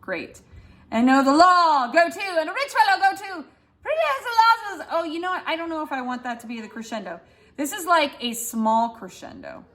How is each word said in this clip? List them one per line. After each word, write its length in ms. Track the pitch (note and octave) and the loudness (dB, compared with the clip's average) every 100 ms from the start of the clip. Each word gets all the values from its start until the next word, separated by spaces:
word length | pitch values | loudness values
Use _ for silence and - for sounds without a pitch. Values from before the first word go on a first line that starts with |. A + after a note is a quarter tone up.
Great. 400 | - F3 B2+ - _ - - - _ | -6 -8 -8 -16 _ -20 -20 -20 _
And 160 | A3 B3 | 0 4
know 160 | C4+ | 4
the 120 | C4+ | 4
law, 560 | C#4+ F4+ F4+ E4+ D4 B3 | 6 8 8 4 2 2
go 160 | C4+ E4+ | 2 2
to, 120 | F4 | 0
and 280 | G4 F4 D#4 | -4 -2 -2
a 40 | |
rich 200 | G4 C#5 | -4 -4
fellow, 280 | C5+ A4 F#4+ | 2 2 4
go 100 | F#4+ F#4+ | 2 0
to. 280 | G4 F4+ C#4+ _ _ _ | -8 -12 -12 _ _ _
Pretty 180 | D#4+ D#5 D5 C5+ | -6 -2 0 -2
as 60 | |
the 60 | A#4 | -4
law 460 | A#4 A4+ A4+ G#4+ F#4 | 4 4 4 0 -10
says, 80 | D#4+ | -4
oh, 140 | E4 | -4
you 160 | E4+ D#4 | -2 -4
know 100 | F4+ | -4
what? 120 | F#4 - | -6 -4
I 100 | D#4+ | -6
don't 120 | E4+ | -6
know 140 | D#4+ | -6
if 100 | D4+ | -6
I 100 | C4+ | -6
want 220 | B3+ B3 | -6 -8
that 160 | B3 A#3+ | -8 -10
to 60 | A3+ | -10
be 140 | A#3 | -12
the 80 | A3 | -12
crescendo. 520 | - A3 A3+ F#3+ E3+ _ _ _ - | -14 -10 -10 -10 -14 _ _ _ -8
This 160 | C#4+ | -8
is 140 | G#4 E4+ | -6 2
like 260 | E4+ D4 - | 2 2 -2
a 120 | A#3+ | -8
small 560 | A3+ - A#3 A3 A3 A#3 | -8 -8 -2 0 2 0
crescendo. 760 | A#3 F#3 - - - D2+ C2+ - | -4 -16 -16 -18 -16 -16 -18 -20